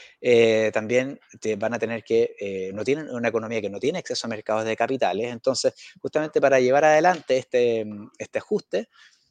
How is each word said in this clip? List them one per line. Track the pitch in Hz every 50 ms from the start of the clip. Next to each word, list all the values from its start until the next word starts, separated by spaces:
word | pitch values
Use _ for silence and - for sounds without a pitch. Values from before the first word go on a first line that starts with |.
| - - _ -
Eh, | - 127 120 117 117 113 110 110 110 107 -
también | 110 107 107 120 123 131 139 - - _ _ - -
te | - 110 107
van | 98 110 110 120
a | 110
tener | 110 110 117 110 -
que, | - 113 113 120 - - -
eh, | 104 98 95 95 92 95 98
no | 104 104
tienen, | 123 143 156 151 -
una | 127 120 120 117
economía | 110 110 110 110 117 110
que | 101 98
no | 101 98
tiene | 120 143 180 175
acceso | - - 127 - -
a | 117
mercados | 110 107 - - 110 110 110
de | 110 110
capitales. | - 117 120 135 123 113 90 87 101 117 120
Entonces, | 120 117 - 135 127 - - 127 - - - - - _
justamente | - 135 - 151 151 151 - 156
para | 143 135 139 127
llevar | 127 123 131 143 156
adelante | 156 151 156 170 180 180 151 - - 127
este, | 131 - _ - 123 120 120 113 113 107 107 104 101 104 - _
este | - 104 - - -
ajuste, | - - 214 185 - - - 196 226 _ _ _ - _ _ _ _ _